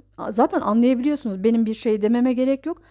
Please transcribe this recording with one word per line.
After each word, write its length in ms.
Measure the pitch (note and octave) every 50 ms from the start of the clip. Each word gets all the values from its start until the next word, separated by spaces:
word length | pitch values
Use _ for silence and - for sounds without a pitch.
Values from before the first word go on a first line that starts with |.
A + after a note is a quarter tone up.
| - _ _ - - -
zaten 320 | G#3 G3+ C4 - - D4+
anlayabiliyorsunuz, 840 | - G3+ G#3 A#3 A#3 B3+ C4 A#3 B3 D4 D4 C#4+ - A3+ F#3+ F#3+ F#3+
benim 220 | A3+ A#3 A#3 A3+
bir 80 | G#3+ A3
şey 280 | - - A#3+ G#3+ G#3+
dememe 320 | G#3 G#3+ A#3 A#3+ B3 C4 B3+
gerek 320 | A#3+ B3+ C4 C4+ C4+ -
yok. 160 | D#4 F4 - - _